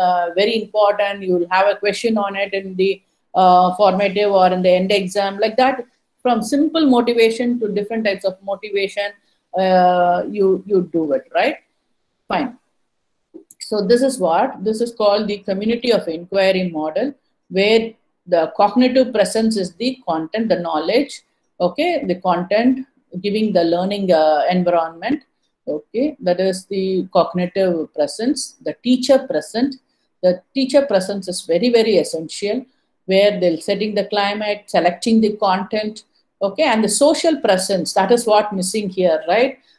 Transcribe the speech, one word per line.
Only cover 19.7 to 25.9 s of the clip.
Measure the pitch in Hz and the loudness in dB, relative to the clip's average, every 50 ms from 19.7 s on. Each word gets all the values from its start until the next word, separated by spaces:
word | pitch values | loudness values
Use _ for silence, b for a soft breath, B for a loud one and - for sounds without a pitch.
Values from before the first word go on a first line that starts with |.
| - | -6
the | - 233 262 254 - _ | -6 -6 -6 -6 -6 _
content, | 180 160 160 160 - - 226 226 220 | -4 -4 -4 -4 -6 -4 -4 -2 -2
the | 175 175 | -2 -2
knowledge, | 175 165 160 156 165 175 214 277 285 - - - _ _ _ _ _ _ _ - | -2 -4 -4 -4 -2 0 0 0 -2 -2 -8 -18 _ _ _ _ _ _ _ -4
okay, | 180 180 180 - 320 359 339 294 - | -4 -2 -2 -2 -2 -2 -2 -2 -2
the | 185 175 | -4 -6
content, | - - 185 175 175 180 - 208 220 240 262 262 262 - - _ _ _ _ - 185 | -2 -2 -2 -2 -2 0 0 0 2 2 2 0 0 -6 -14 _ _ _ _ -14 -8
giving | 196 202 196 214 220 214 | -6 -4 -2 0 -2 0
the | 180 175 170 | 2 2 2
learning, | 165 170 175 185 196 208 202 196 180 | 2 0 0 -2 -2 -4 -4 0 2
uh, | 170 156 156 156 156 147 - 170 | 4 4 4 4 4 2 2 0
environment, | 185 185 175 175 175 165 165 165 165 165 185 240 294 294 - _ _ _ _ _ _ _ _ | 0 0 2 2 0 0 -2 -4 -8 -8 -6 -4 -4 -6 -6 _ _ _ _ _ _ _ _
okay, | - 151 151 - _ | -8 -8 -8 -10 _